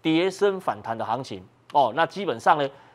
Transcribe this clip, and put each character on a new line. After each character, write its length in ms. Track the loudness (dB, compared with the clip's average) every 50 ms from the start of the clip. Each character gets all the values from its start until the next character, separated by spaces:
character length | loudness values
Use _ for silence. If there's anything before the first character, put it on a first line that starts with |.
跌 300 | 0 2 2 2 2 0
升 300 | 0 2 2 2 2 0
反 200 | -2 -4 -4 -4
弹 160 | -6 -6 -6
的 80 | -6 -4
行 200 | -4 -4 -4 -4
情 200 | -8 -12 -14 -14 -18 _ _ _ -2 2
哦。 200 | 2 2 2 2
那 100 | 0 0
基 180 | 0 -2 -4 -6
本 140 | -4 -6 0
上 180 | 2 2 4 4
呢， 120 | 2 -2 -6 -10 -20 -20 _